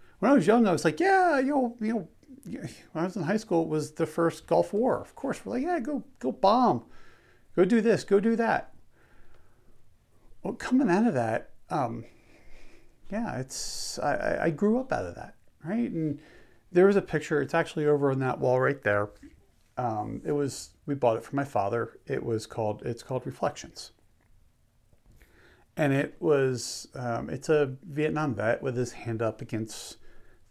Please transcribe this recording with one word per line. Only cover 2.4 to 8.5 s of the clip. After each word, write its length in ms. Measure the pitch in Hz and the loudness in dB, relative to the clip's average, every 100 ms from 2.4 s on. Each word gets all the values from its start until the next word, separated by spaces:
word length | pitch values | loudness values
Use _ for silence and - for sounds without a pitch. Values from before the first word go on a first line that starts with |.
| - | -14
yeah, 200 | - 135 - - | -12 -12 -14 -10
when 120 | 160 | -4
I 40 | 175 | -4
was 80 | 185 | -2
in 80 | |
high 140 | 143 214 | -2 -2
school, 260 | - 170 | 0 0
it 60 | 160 | 0
was 220 | 156 143 | -2 -4
the 140 | - 160 | -4 -4
first 420 | - 165 160 - | 0 0 0 0
Gulf 260 | 165 175 | 2 2
War. 260 | 208 254 - | 0 0 0
Of 160 | - - | -4 -8
course, 300 | 277 - 190 | -6 -6 -6
we're 80 | |
like, 100 | 233 | -4
"Yeah, 160 | 311 339 | -2 -2
go, 240 | 226 285 - - | -2 -6 -8 -8
go 120 | 254 | -6
bomb. 540 | 214 196 233 240 123 - - - - _ _ - - | 2 4 6 4 2 -2 -18 -20 -20 _ _ -4 2
Go 100 | 185 | 4
do 160 | 233 | 4
this, 220 | 220 170 | 4 2
go 160 | - 202 | 4 2
do 160 | 214 226 | 4 2
that." 380 | 226 | 2